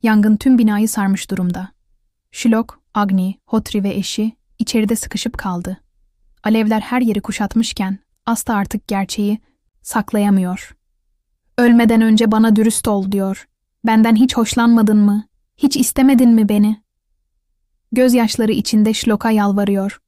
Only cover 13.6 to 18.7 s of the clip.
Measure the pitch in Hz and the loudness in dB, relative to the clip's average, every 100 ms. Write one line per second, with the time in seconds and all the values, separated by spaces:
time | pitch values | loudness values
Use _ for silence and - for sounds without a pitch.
13.6 | _ _ 226 220 226 220 254 - 220 - | _ _ 0 2 4 4 2 2 -2 0
14.6 | 233 233 214 214 208 208 - _ _ _ | 2 4 4 4 2 0 -6 _ _ _
15.6 | 285 277 262 - 262 262 247 226 208 208 | -2 0 -2 2 4 4 4 4 2 2
16.6 | 208 220 _ _ _ _ _ _ _ _ | 0 0 _ _ _ _ _ _ _ _
17.6 | _ _ _ 226 254 240 226 - 220 220 | _ _ _ 0 2 4 0 0 -2 -2
18.6 | 208 | 0